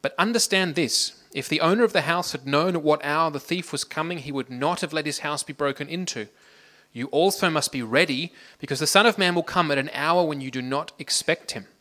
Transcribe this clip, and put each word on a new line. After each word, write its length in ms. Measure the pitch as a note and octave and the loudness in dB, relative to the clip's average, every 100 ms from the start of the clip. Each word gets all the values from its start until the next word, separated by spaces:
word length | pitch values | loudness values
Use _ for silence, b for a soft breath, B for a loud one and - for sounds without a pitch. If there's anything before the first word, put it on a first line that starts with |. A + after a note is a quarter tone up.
But 160 | - - | -4 0
understand 580 | G3 A#3 - F#3+ F#3 D3+ | 2 2 2 2 2 0
this, 480 | C3+ - - - _ | 0 0 -2 -8 _
if 160 | C#3 - | -10 -2
the 100 | D#3 | 2
owner 240 | D#3+ G#3 | 2 4
of 80 | A#3 | 4
the 120 | F3+ | 2
house 280 | C#3+ E3+ E3+ | 2 -2 -2
had 160 | C#3+ C3 | -6 0
known 280 | C#3+ F3+ E3+ | 2 2 2
at 80 | |
what 200 | D3+ D3+ | 2 2
hour 280 | C#3+ D3+ E3 | 2 0 0
the 80 | C#3+ | -2
thief 340 | - F3+ - | -4 -4 -4
was 100 | C#3+ | -6
coming, 360 | - - D#3+ E3+ | -6 -4 -4 -6
he 120 | C3+ | -6
would 200 | C#3 B2 | -6 -6
not 280 | B2 C#3+ F3 | -2 -2 0
have 140 | F3 | -2
let 140 | D#3 D3+ | -4 -4
his 120 | C3+ | -4
house 240 | D3+ D3 | -4 -4
be 80 | - | -6
broken 380 | C#3 C#3+ C3+ C#3+ | -2 -2 -2 -6
into. 380 | E3+ F3+ - G#2 b b b b b b | -6 -6 -8 -10 b b b b b b
You 140 | A#2 C3+ | -10 -2
also 420 | D3 F#3 F#3+ F3+ | 2 2 2 0
must 240 | D#3 - | 0 -2
be 80 | C3+ | -4
ready, 500 | A2+ B2+ F3+ C3 E3+ B B B | 0 2 2 0 -6 B B B
because 200 | C#3 C#3 | -6 -2
the 80 | D3+ | 4
Son 200 | G3 A3+ | 6 4
of 100 | G#3+ | 4
Man 180 | F#3 F3 | 2 2
will 80 | |
come 280 | E3+ F#3 D#3+ | 0 0 2
at 60 | C#3 | 2
an 120 | C#3 | 0
hour 300 | B2 D3+ F3 | -2 2 2
when 160 | E3 C#3+ | 2 -2
you 120 | C3 | -6
do 100 | B2+ | -6
not 320 | B2+ C#3 D#3+ - | -4 -4 -6 -12
expect 520 | - - - E3 - | -4 -2 0 -2 -4
him. 140 | - - _ | -12 -14 _